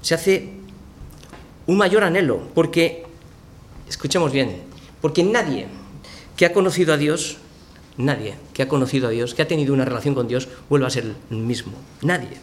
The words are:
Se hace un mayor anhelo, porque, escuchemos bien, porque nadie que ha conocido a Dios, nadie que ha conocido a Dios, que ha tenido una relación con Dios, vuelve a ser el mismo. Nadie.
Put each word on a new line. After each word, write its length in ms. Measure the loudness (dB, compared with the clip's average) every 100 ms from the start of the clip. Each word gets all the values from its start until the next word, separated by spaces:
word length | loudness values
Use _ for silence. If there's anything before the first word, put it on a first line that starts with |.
Se 140 | 0
hace 380 | 0 2 2 0 -14 -18 -20 -20 -18 -18 -18 -20 -20 -20 -12 0
un 100 | 4
mayor 260 | 6 4
anhelo, 360 | 4 4 2 0 0
porque, 500 | 0 2 4 2 0 -14 -20 -20 -20 -20 -20 -20 -20 -14
escuchemos 440 | -8 -2 2 2
bien, 300 | 2 -2 -4 -14 -20 -20 -4
porque 240 | -2 2
nadie 420 | 2 2 0 -4 -6 -14 -18 -18 -18 -20 -18 2
que 100 | 4
ha 60 |
conocido 420 | 4 2 2 2
a 20 | 4
Dios, 420 | 2 0 -4 -10 -18 -20 -20 -20 -20 -4
nadie 400 | -2 0 -4 -10 -16
que 100 | -4
ha 60 | 0
conocido 400 | 0 2 0 0
a 20 |
Dios, 240 | 0 -2
que 80 | -2
ha 60 | 0
tenido 260 | 2 2
una 100 | 2
relación 300 | 2 0 0
con 140 | 0 0
Dios, 200 | -2 -4 -14 0
vuelve 180 | 2 2
a 40 |
ser 260 | -2 -4 -10 -8
el 60 | -6
mismo. 360 | -2 -4 -6 -14 -18 -4
Nadie. 340 | 0 0 -2 -14